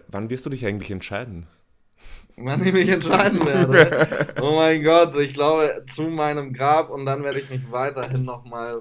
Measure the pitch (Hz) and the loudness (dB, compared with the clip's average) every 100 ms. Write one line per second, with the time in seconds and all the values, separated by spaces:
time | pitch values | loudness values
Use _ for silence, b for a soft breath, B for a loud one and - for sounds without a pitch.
0 | - 98 110 127 147 131 113 101 95 95 | -10 -8 -6 -8 -8 -6 -6 -6 -6 -10
1 | - 101 123 87 85 _ _ _ _ _ | -8 -10 -10 -14 -16 _ _ _ _ _
2 | B B B - 123 139 185 185 180 185 | B B B -12 -6 0 2 2 2 0
3 | 160 190 202 175 151 139 131 175 139 139 | 2 2 4 2 2 2 4 6 6 4
4 | 151 - 147 - 139 156 160 160 147 170 | 0 0 -4 -2 0 4 4 4 6 6
5 | 165 143 143 135 147 160 151 - - - | 6 2 -2 0 2 2 0 -2 -8 -6
6 | 160 160 151 147 139 127 139 156 151 143 | -4 -2 -2 -4 -6 -2 2 2 0 -4
7 | 135 139 143 139 135 131 123 123 139 135 | -4 -4 -4 -6 -6 -10 -6 -4 -4 -6
8 | 123 131 127 120 120 117 117 117 | -6 -4 -4 -8 -12 -10 -8 -10